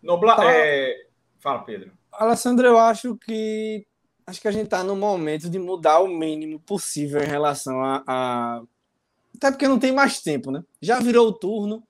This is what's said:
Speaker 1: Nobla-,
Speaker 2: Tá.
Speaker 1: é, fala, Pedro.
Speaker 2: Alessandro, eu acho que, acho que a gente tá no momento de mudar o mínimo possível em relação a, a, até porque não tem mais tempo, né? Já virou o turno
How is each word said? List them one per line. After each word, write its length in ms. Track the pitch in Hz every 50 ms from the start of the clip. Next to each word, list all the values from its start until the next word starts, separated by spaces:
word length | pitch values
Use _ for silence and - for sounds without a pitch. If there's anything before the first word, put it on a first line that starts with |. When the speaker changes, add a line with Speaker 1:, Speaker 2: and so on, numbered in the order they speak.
| _
Speaker 1:
Nobla-, 320 | 165 175 175 190 226 226
Speaker 2:
Tá. 160 | 214 202 165 165
Speaker 1:
é, 420 | 160 156 151 143 139 135 131 123 - - _ _ _ _ _ _ _
fala, 200 | _ 143 135 120
Pedro. 320 | 104 - 110 98 95 95 _ _ _ _
Speaker 2:
Alessandro, 560 | - - 220 226 240 226 - 247 247 240 254 247
eu 100 | 233 226
acho 380 | 226 226 220 214 - 247 247 247
que, 680 | _ - 226 220 220 220 220 220 220 220 220 208 202 _ _ _ _ _ _ _ _ -
acho 140 | 185 -
que 60 | - 220
a 40 |
gente 160 | 202 214 214 202
tá 160 | 214 185 185
no 120 | 190 202 196
momento 520 | 196 208 202 185 160 151 151 156 165 175
de 100 | 170 190
mudar 400 | 180 175 190 180 156 156 151 165
o 80 | 185 190
mínimo 520 | 180 165 160 160 156 156 156 156 156 151
possível 640 | _ _ 202 196 - - - 151 147 147 139 147
em 60 | 147 139
relação 540 | 143 143 151 147 143 135 - 139 131 131 131
a, 200 | 135 135 139 139 -
a, 540 | 131 131 127 123 123 120 120 117 120 117 113 _ _ _ _ _ _ _ _ _ _ _ _ _ _
até 160 | - - 269
porque 160 | 269 277 285 277
não 120 | 277 233
tem 120 | 196 262
mais 300 | 262 269 277 262 - -
tempo, 300 | - 165 151 135 117 135
né? 120 | 135 147 165 _ _ _
Já 180 | - 170 233 254
virou 280 | 233 240 233 233 233 226
o 60 | 214
turno 500 | 220 - 185 214 226 208 208 214 226 233 _